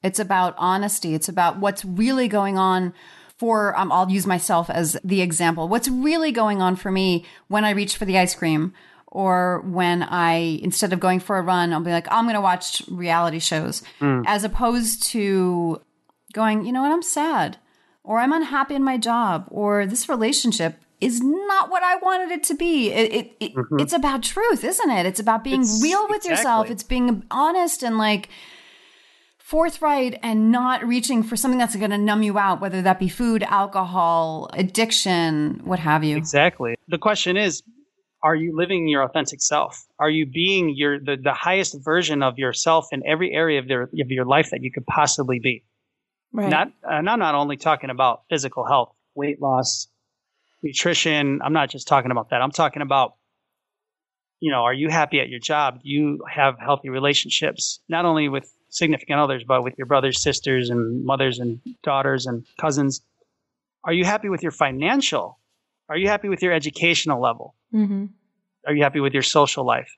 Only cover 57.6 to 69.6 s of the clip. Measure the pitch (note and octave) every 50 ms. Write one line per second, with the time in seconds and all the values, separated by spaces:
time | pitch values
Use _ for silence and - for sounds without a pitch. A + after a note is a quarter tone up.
57.6 | - - - - _ _ E3 E3 F3 F3 D#3+ D#3 D3+ C#3+ C3+ C#3 C3 - _ _
58.6 | _ _ - - F3 D#3+ D3+ C3+ - - D3 C#3+ D3 C#3 C3+ B2+ A2+ A#2+ C3 B2+
59.6 | B2 B2+ - - C3+ B2 C#3+ C3+ C3 C3+ A#2+ - - D3 C#3 - - C#3 C3 B2+
60.6 | B2 A#2+ A#2+ A#2+ A#2 A2+ A#2 B2+ C3 B2+ C3+ C3+ C3+ C3 B2 A#2+ B2 A#2+ A#2 A#2+
61.6 | _ - - _ - D#3 C#3 C3+ C3+ C#3 C3+ C3 B2 B2+ A#2+ A#2 A#2 _ _ -
62.6 | - D#3 C#3 C#3 C#3+ C#3 C3 - _ _ _ _ _ _ _ _ _ _ _ _
63.6 | _ _ _ _ _ D#3+ E3 F3+ F3+ F3+ G#3 G#3+ G#3 G3+ F#3+ E3 - E3 C#3+ -
64.6 | D#3 C#3 C3 C3 D3 F3+ A#3+ C#4 C4 - - C3 F#2 F#2 - _ _ _ _ _
65.6 | _ _ _ _ _ _ D3+ E3 F#3+ G3+ G#3 G#3 G#3 G3+ G3 - F#3 F#3 F3 D#3+
66.6 | C#3+ D3+ C#3+ - E3 E3+ E3+ - - D#3 C#3+ A#2+ B2 B2 A2+ A#2 - - _ _
67.6 | _ _ A3+ A3 G#3+ G3 G3+ G3 G3+ G3+ G3 _ _ _ _ _ _ _ _ _
68.6 | _ C#3+ D3+ D3 D3 C#3 C#3 D3 C#3 C#3 C3 C#3 B2+ - - D#3 D3 C#3 - -